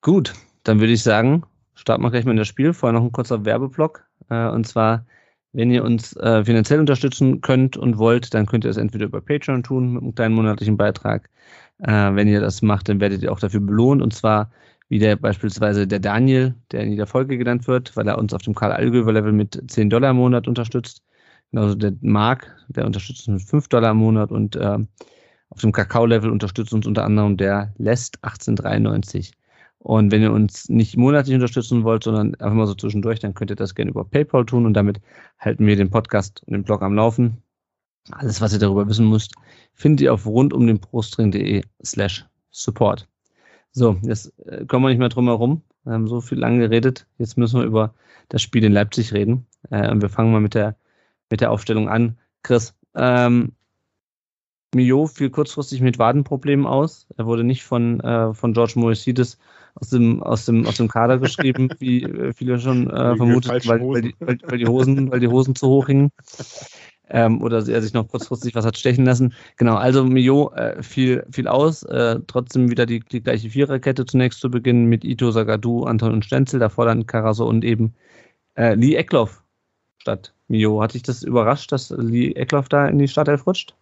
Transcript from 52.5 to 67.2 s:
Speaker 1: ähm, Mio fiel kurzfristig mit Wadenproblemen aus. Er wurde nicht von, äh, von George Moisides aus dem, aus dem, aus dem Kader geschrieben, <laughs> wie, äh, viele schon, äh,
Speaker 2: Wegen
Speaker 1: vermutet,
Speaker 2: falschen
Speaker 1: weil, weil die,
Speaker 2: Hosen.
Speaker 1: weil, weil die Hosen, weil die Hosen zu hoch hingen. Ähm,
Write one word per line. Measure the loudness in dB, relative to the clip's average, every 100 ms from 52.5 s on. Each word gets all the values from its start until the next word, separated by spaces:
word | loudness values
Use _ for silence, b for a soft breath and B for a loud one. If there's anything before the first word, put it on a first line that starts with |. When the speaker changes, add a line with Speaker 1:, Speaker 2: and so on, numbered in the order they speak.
| -2 -2 _ _ -4
Speaker 1:
ähm, | 0 2 4 2 0 -8 _ _ _ _ _ _ _ _ _ _ _
Mio | 0 4 2 0
fiel | -2 -4
kurzfristig | -2 -4 -6 -8 0
mit | 0 4
Wadenproblemen | 2 2 0 -4 0 0 2
aus. | 0 -2 -6 _ -8
Er | -2
wurde | 0
nicht | 0 -2
von, | -2 -2 0 -2
äh, | -2 0 -2
von | -2 -2
George | 0 0 2
Moisides | 0 0 -2 0 -2 -4 B B B
aus | B -4
dem, | 2 2 2
aus | -2 -4
dem, | 0 0 0
aus | -2
dem | -2
Kader | 2 2 2
geschrieben, | 0 0 -2 0 -2
<laughs> | -2
wie, | -2 -2
äh, | -2 -6 -6
viele | -4 -4 -2
schon, | 0 0 0
äh, | 0 0
Speaker 2:
Wegen | 2
Speaker 1:
vermutet, | 4 2 2
Speaker 2:
falschen | -4 2
Speaker 1:
weil, | 0
weil | 2 -2
die, | -4
Speaker 2:
Hosen. | -8 -6
Speaker 1:
weil, | -6 -4
weil | -2
die | 0
Hosen, | 2 2 2 0
weil | 0
die | 2
Hosen | 2 2
zu | 0 4
hoch | 4 4
hingen. | 4 2 _ B B B B B B B B _
Ähm, | 2